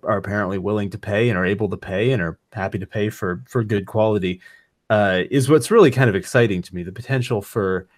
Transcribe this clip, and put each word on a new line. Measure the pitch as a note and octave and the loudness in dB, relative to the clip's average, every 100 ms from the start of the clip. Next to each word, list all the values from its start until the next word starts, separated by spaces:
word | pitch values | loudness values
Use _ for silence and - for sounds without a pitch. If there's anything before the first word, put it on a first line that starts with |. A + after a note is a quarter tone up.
are | E2+ G2+ | -2 -2
apparently | G2+ G#2 F#2+ G2 | -2 -4 -2 -4
willing | G2+ G#2+ G2+ | -2 -2 -4
to | G2+ | -8
pay | - G#2 A#2+ | -4 0 2
and | F#2 | 2
are | F#2 | 0
able | G#2 G#2 | 0 -2
to | F2 | -4
pay | G2 F#2+ A#2+ | -6 -2 0
and | B2 | 0
are | E2+ F2+ _ | -4 -8 _
happy | G#2+ F#2+ G#2 | -8 -6 -6
to | F#2 | -6
pay | A2 G#2 | -4 -4
for, | - F#2+ F2 - | -4 -6 -6 -4
for | B2 | -4
good | G#2+ G2+ F#2+ | -2 -4 -2
quality, | A2 A2 G#2 F2+ F2+ - - _ _ - | 0 2 2 -2 -6 -12 -20 _ _ 0
uh, | G#2+ G2+ F#2 - | 2 4 2 0
is | C#3 C3 | 0 4
what's | D3+ - | 4 6
really | A3+ D#3 | 6 6
kind | B2+ B2+ | 6 2
of | F#2+ | 2
exciting | - B2+ A2+ F2+ | 0 2 2 0
to | - | -4
me. | F2+ | -10
The | F2 | -10
potential | G#2 - C3 B2 A2 | -12 -6 -4 -2 -4
for | - A2+ F#2+ F#2 - | -4 -4 -2 -2 -6